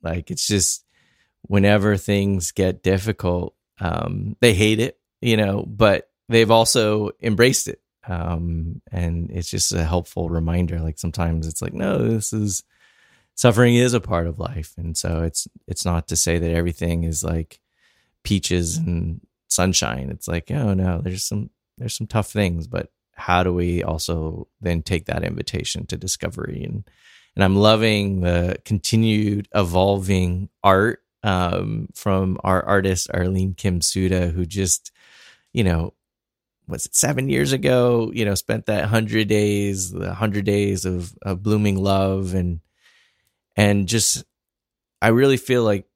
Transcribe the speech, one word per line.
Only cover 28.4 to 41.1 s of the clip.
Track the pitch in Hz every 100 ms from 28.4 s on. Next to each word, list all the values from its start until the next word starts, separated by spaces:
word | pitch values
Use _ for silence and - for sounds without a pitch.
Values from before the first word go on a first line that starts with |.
| 87 -
continued | - 104 - 110 113 107 104 104 101 -
evolving | 90 90 95 101 95 95 90 90 98 _
art, | 98 95 113 - _ _
um, | 107 92 90 90 101 107 110
from | - 104 95 95 92
our | 95 92
artist, | - 98 95 87 -
Arlene | 90 90 95 95 92
Kim | 98 87
Suda, | - 95 92 92 87
who | 85 85
just, | 98 92 - - _ _ - - _ _
you | 120
know, | 95 82 85 - _ _ _ _ _ _ -
was | - -
it | -
seven | 127 131 135
years | 139 139
ago, | 135 139 127 123 117 113
you | 107
know, | 104 98
spent | - 110 -
that | 104 101
hundred | 113 110 110 104
days, | 107 104 101 101 95 90
the | 92 92
hundred | 95 104 101 98
days | 101 101 95 92
of, | 90 87